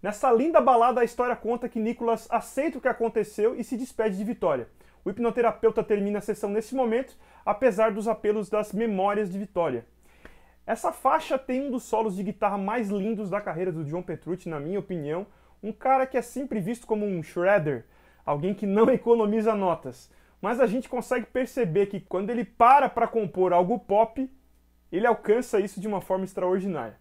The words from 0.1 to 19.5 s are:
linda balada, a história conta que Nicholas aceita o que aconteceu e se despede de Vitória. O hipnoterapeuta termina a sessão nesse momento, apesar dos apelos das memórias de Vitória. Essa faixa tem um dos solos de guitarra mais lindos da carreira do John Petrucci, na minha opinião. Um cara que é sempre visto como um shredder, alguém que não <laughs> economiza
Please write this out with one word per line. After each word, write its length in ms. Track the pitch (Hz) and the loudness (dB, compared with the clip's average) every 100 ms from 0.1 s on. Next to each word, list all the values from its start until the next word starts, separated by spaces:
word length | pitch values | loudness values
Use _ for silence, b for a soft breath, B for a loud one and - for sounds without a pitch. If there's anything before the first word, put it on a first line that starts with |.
| 208 269 | -2 2
linda 300 | 226 294 320 | 4 6 4
balada, 400 | 262 240 240 247 | 6 6 6 4
a 40 | |
história 300 | 233 - 247 | 0 0 -2
conta 340 | 233 220 240 240 | -2 -4 -4 -4
que 120 | 233 | -4
Nicholas 480 | 214 240 233 226 - | -4 -2 -2 -2 -2
aceita 480 | 233 - - 302 277 | -4 -2 -2 -2 -2
o 20 | |
que 60 | 254 | -4
aconteceu 720 | 226 226 220 208 - 214 262 | 0 -2 -2 -4 0 -2 0
e 60 | |
se 120 | 233 240 | -6 -6
despede 400 | 254 - 220 190 | -8 -2 -2 -2
de 60 | |
Vitória. 460 | 214 247 180 135 113 _ b b | -4 -2 0 -2 -4 _ b b
O 60 | - | -8
hipnoterapeuta 720 | 202 233 226 233 220 226 220 | -2 -2 2 0 4 2 2
termina 360 | 196 208 202 208 | 0 0 0 -2
a 40 | |
sessão 260 | 202 208 202 | -4 -4 -2
nesse 280 | 208 220 262 | -4 -4 -2
momento, 420 | 247 226 269 - b b | 0 0 -4 -12 b b
apesar 460 | - - 262 190 220 | -4 2 2 4 0
dos 160 | 208 214 | 0 -2
apelos 420 | 220 208 214 208 | -2 0 -2 0
das 240 | 214 214 | -2 -2
memórias 600 | 190 233 196 196 208 214 | -2 -2 0 0 0 -2
de 40 | 190 | -6
Vitória. 480 | 208 - 165 123 - _ b b b b b b | -6 -2 -2 -2 -8 _ b b b b b b
Essa 280 | - 226 - | -6 -4 -4
faixa 440 | - 262 311 311 269 | -2 0 0 0 -6
tem 300 | 269 254 285 | -2 -4 -4
um 60 | |
dos 100 | 247 | -6
solos 320 | - 220 220 | -2 -2 -2
de 80 | 185 | -4
guitarra 340 | 196 202 208 202 | -6 -2 -2 -2
mais 320 | 190 233 208 | -2 -2 -2
lindos 400 | 202 196 220 208 | -2 -2 -4 -4
da 120 | 196 | -4
carreira 320 | 208 160 185 | -4 -4 -4
do 100 | 160 | -4
John 180 | 147 165 | -6 -6
Petrucci, 480 | 180 160 - 180 - | -6 -10 -8 -8 -6
na 120 | 156 | -8
minha 180 | 147 196 | -4 -6
opinião. 480 | 190 180 143 160 208 b b b | -6 -6 -4 -6 -6 b b b
Um 120 | 202 | -12
cara 340 | 214 254 269 262 | -4 2 2 2
que 100 | 269 | -2
é 60 | |
sempre 380 | - - 277 226 | -4 -8 -6 -4
visto 260 | 175 233 - | -4 -6 -4
como 180 | 214 | -2
um 160 | 208 180 | -2 -4
shredder, 640 | 156 - 175 202 156 131 - b b b | -6 0 4 4 2 -4 -6 b b b
alguém 300 | - 147 175 | -4 -2 -2
que 100 | 196 | -2
não 240 | 202 196 226 | 0 4 4
<laughs> 40 | |
economiza 640 | 247 - 233 214 220 214 | 4 4 4 4 2 0